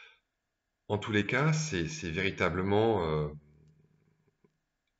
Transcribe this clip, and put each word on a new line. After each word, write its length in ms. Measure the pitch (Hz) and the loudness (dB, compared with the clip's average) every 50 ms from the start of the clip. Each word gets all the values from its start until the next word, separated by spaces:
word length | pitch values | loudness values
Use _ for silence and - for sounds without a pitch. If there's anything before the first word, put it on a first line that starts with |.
| - - - _ _ _ _ _ _ _ _ _ _ _ _ _ _ - | -20 -20 -20 _ _ _ _ _ _ _ _ _ _ _ _ _ _ -4
En 100 | 104 101 | -4 -4
tous 140 | - 113 | -2 0
les 140 | 104 104 101 | 0 2 2
cas, 260 | - 123 127 147 160 | 2 2 2 2 2
c'est, 360 | 156 156 - - 98 87 78 78 | 2 2 0 -2 -2 -2 -2 -2
c'est 220 | - - 98 85 | -4 -6 -6 -4
véritablement, 960 | 78 95 95 98 95 - 98 85 82 92 92 98 101 104 113 113 110 95 82 78 | -2 -2 -2 -2 0 0 0 0 0 0 0 2 2 4 4 2 2 0 0 0
euh, 200 | 78 76 76 73 - - - - - - - - _ _ _ _ _ _ _ _ _ _ _ _ _ _ _ _ _ _ _ _ _ _ _ _ _ | 0 0 -2 -4 -6 -10 -16 -20 -20 -20 -20 -20 _ _ _ _ _ _ _ _ _ _ _ _ _ _ _ _ _ _ _ _ _ _ _ _ _